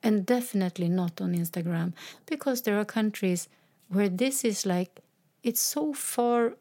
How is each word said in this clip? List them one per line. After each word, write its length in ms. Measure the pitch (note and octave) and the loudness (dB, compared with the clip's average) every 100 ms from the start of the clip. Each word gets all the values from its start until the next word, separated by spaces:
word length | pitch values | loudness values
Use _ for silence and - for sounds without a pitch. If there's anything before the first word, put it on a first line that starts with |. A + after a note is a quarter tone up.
And 220 | A#3 G#3+ F3+ | 2 0 2
definitely 640 | B3 B3 G3+ F#3 F3 F3 | 0 2 0 0 0 0
not 300 | F3+ F3 E3 | 2 0 -2
on 140 | F#3 | -2
Instagram, 600 | F3 E3+ F3+ E3+ E3 E3+ E3+ - - - | 0 -2 -2 -2 0 -2 -4 -14 -18 -8
because 360 | D4+ D4 B3+ | -4 -2 -2
there 180 | A#3 G#3 | 0 0
are 60 | G#3 | 0
countries 640 | - G#3+ G#3 F#3+ F3+ - _ _ _ _ | 0 -2 0 0 0 -4 _ _ _ _
where 220 | F#3+ G3+ | 0 2
this 360 | F3+ B3+ C4+ A#3+ | 2 0 2 0
is 180 | G3+ G3+ | 0 0
like, 360 | F3+ F#3 - _ _ _ _ | 0 -2 -8 _ _ _ _
it's 180 | B3 A#3 | -4 0
so 340 | - - D4+ | 0 0 -2
far 600 | C#4+ - - A#3+ A#3+ A#3 A#3 | -2 -4 0 2 4 2 -2